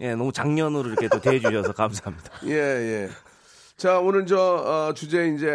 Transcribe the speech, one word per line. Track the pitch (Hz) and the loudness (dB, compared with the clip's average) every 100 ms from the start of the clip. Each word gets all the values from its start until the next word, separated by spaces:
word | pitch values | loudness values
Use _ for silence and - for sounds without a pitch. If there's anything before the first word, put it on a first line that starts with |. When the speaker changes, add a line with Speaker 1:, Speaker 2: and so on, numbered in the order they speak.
Speaker 1:
예, | 123 | -6
너무 | 117 131 | -2 -4
장년으로 | - 147 151 156 147 123 | -2 0 0 0 -2 -2
이렇게 | 107 110 | -2 0
또 | 113 | 2
대해주셔서 | 135 131 113 110 92 | 2 2 2 0 -2
감사합니다. | 104 110 98 101 80 - - | -2 -2 -2 -10 -12 -16 -10
Speaker 2:
<laughs> | - | -4
예, | |
예. | 151 143 127 113 110 95 - - _ _ - - - | -2 0 -2 -2 -4 -6 -12 -20 _ _ -20 -20 -2
자, | 185 185 | 2 4
오늘 | 185 196 180 | 4 2 2
저, | 196 | 2
어, | 185 175 120 156 156 | 4 2 0 0 0
주제 | 139 151 170 165 | -4 -2 0 0
이제, | 147 151 | 0 -2